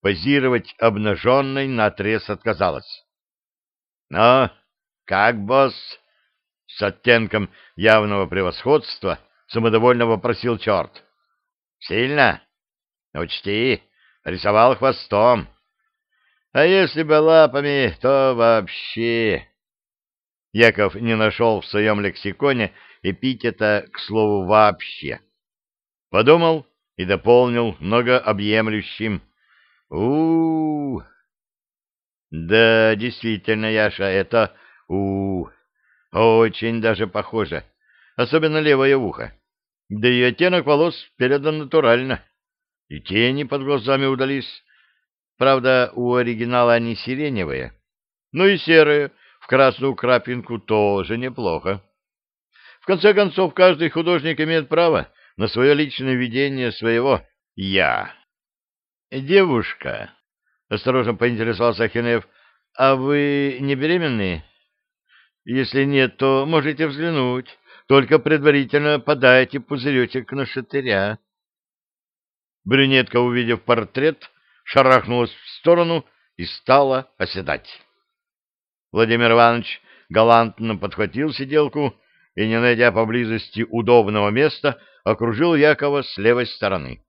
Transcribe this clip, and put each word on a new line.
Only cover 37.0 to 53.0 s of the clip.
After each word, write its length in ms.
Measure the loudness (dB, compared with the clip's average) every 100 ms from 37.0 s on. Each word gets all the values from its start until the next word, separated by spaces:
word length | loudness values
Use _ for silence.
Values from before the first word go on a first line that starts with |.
| -4
похоже. 580 | -6 -6 -6 -4 -8 -12 _ _ _ _ -6
Особенно 440 | 0 0 0 0
левое 360 | 2 2 2 2
ухо. 380 | 0 -8 -14 -16 _ _ _ _ _
Да 180 | -2 0
и 140 | 2
оттенок 440 | 0 0 0 0 0
волос 300 | 2 2 -2 -18 _
передан 420 | 0 0 -2 -6
натурально. 640 | -2 0 4 2 0 -8 _ _ _ _ _ _ _
И 140 | -18
тени 420 | -4 0 0 -2
под 200 | -6 -6
глазами 420 | -2 -4 0 -2 0
удались. 580 | -2 -4 -4 -10 -20 _ _ _ _ _ _ _ _
Правда, 540 | 2 2 2 2 0 -2
у 200 | -2 0
оригинала 580 | 0 -4 -2 2 4
они 220 | 2 0 -8
сиреневые. 800 | -8 -6 -6 -4 -6 -8 -10 _ _ _ _ _ _
Ну 140 | 0 2
и 120 | 2
серые 540 | 4 4 6 2 -2 _ _ _
в 60 | -2
красную 460 | 4 4 2 -6 -2
крапинку 600 | 0 0 0 -10 -8 -12
тоже 580 | -2 2 2 0 -4 -6
неплохо. 680 | -8 -6 -4 -4 -4 -8 _ _ _ _ _ _ _ _ -20 _
В 40 | -4
конце 280 | 2